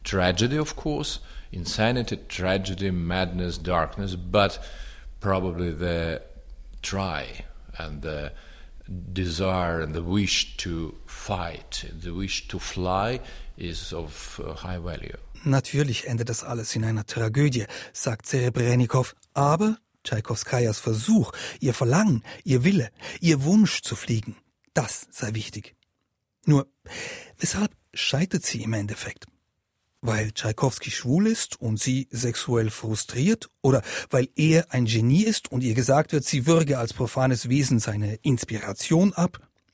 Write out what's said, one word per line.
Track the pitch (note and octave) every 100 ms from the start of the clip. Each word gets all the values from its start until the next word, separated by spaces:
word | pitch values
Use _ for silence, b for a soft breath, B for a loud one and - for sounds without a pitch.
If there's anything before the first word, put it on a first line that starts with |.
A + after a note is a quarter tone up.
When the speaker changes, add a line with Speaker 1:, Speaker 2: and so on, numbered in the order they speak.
Speaker 1:
tragedy, | - F#2+ F2+ F2+ A#2+ D3+
of | D3+ -
course, | D#3 D3 D3 - B B B
insanity, | F2+ E2 - A2 B2 - A2+ -
tragedy, | - F#2 F#2+ G2 F#2 G2
madness, | F2+ E2+ F#2 F2 F2+ F2 E2+
darkness, | F2+ E2+ D#2 - G2 F2+
but | F2+ G2+ G2 - B B B B B -
probably | G2+ F#2+ F#2 E2+ F2
the | D#2 F2 E2+ E2 D#2 - - - - - -
try | - G2 F#2+ D2+ B1+ - - - - -
and | D#2+ D2
the | D#2 D2 D2 - b b b b - F2+ F#2
desire | F#2 F2+ E2 F#2+ F#2 E2+ E2
and | D#2
the | E2
wish | E2+ G2+ F#2+ - - -
to | F2+ E2 D#2+ - -
fight, | - - F#2 E2+ D#2+ - - D#2 E2
the | E2+
wish | F2 G2 - -
to | F2+
fly | - F#2+ F2+ F#2+ A2 B2+ - B B -
is | F2 D#2 -
of, | D#2+ D#2 - - -
uh, | D#2
high | - F2+ F2+
value. | F2 D#2 - - - -
Speaker 2:
Natürlich | C#3+ C3+ - C#3 D3 G#2+ -
endet | A#2 A#2+
das | A2+
alles | - A#2+ G#2+ A2+
in |
einer | A2+ A2 -
Tragödie, | A#2 A2+ B2+ D3 A#2 G2+ B B
sagt | - B2+ A2 -
Serebrenikow, | C3 B2 B2 A#2+ B2 A#2+ C3 - - _
aber | C#3 C#3+ E3 G#3+ A3 _ _
Tschaikowskajas | - A2 - A2 - B2 A2+ -
Versuch, | A#2+ G#2+ G#3+ A3 A#2+ - B B
ihr | C3
Verlangen, | - A#2+ D#3+ A3 A2+ - B
ihr | E3+ B2+
Wille, | E3 G3 A2 - B B
ihr | E3 C#3+
Wunsch | D3 G#3+ G3+ -
zu | - -
fliegen, | - A2 G#2+ - _ _ _
das | - G#2+ - -
sei | - G#2
wichtig. | A2 - G#2 - _ _ _ _ _ _ _ -
Nur, | C#3+ - _ - B B B B B
weshalb | F3 F#3+ G#3+ _ _
scheitert | - - C#3 F#3+ F3+ -
sie | A2+
im | A2
Endeffekt? | G#2+ G#2 G#2 - - - _ _ _ _ _ _ _
Weil | A#2 G#2+ G#2+
Tschaikowski | - A2 G#2+ C3+ - B2
schwul | - A#2+ E3 A3
ist | A3 - -
und | A#2 G#2+
sie | B2+ C3 C3
sexuell | A#2 A#2+ - - A#2 A2
frustriert | - A2 G#2+ - A#2+ F3+ A3+ - _
oder | C3+ C3 - B B
weil | C3 C3 -
er | D#3 D#3+ -
ein | B2+ A2+
Genie | A2+ A#2+ E3
ist | A3 G#3 -
und | B2
ihr | B2+ A2+
gesagt | B2 C#3 -
wird, | D3+ -
sie | C#3 C3+
würge | E3 C#3+ C3
als | A#2
profanes | - A#2+ C3+ C3 A#2+ A#2+
Wesen | C#3 C3+ A#2
seine | - G#2 G#2 A2
Inspiration | D3 A#2+ - A2 G2+ G#2 - D#3+ G3
ab? | F3 E3+ - - _ _